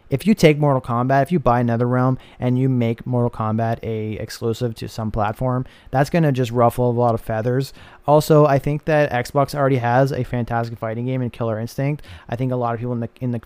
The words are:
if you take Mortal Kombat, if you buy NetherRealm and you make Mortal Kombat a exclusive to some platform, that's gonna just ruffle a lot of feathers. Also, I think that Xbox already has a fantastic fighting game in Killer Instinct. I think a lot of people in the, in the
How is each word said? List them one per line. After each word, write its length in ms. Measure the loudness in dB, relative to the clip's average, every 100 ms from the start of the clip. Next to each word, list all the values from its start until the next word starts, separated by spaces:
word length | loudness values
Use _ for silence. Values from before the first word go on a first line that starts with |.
| -6
if 160 | -2 2
you 80 |
take 240 | 4 6 4
Mortal 240 | 2 0
Kombat, 400 | -2 -2 2 2
if 100 | 2
you 60 | 0
buy 240 | 2 2
NetherRealm 560 | 2 0 0 2 0 -2 -6 -6
and 180 | -2 0
you 100 | 2
make 380 | 2 0 -2 -2
Mortal 240 | -2 -2
Kombat 480 | -2 -4 -2 -2 -4
a 300 | -6 -6 -6
exclusive 600 | -8 -10 -6 -4 -2 -4 -6
to 140 | -10
some 220 | -8 -4
platform, 560 | -2 -2 -2 -2 -2 -6 -12 -4
that's 180 | 0 2
gonna 220 | 2 2
just 180 | 2 0
ruffle 400 | 4 2 4 0
a 20 |
lot 220 | 2 2
of 80 | 0
feathers. 520 | -2 -4 -2 -2 -4 -8 -20 -8 2
Also, 400 | 4 6 6 6
I 100 | 4
think 280 | 0 -4 0
that 260 | 2 2
Xbox 420 | 0 -2 0 0
already 220 | 0 0 2
has 360 | 2 2 2
a 120 | 0
fantastic 560 | -4 -4 -2 -2 -4 -6
fighting 260 | -8 -6 -4
game 160 | -4
in 80 | -4
Killer 300 | -4 -4 -4
Instinct. 440 | -6 -4 -4 -4 -10 -18 -10
I 80 | -4
think 160 | -2
a 40 | -2
lot 180 | -2
of 60 | -4
people 140 | -4
in 80 | -4
the, 80 | -6 -6
in 100 | -6
the 120 | -6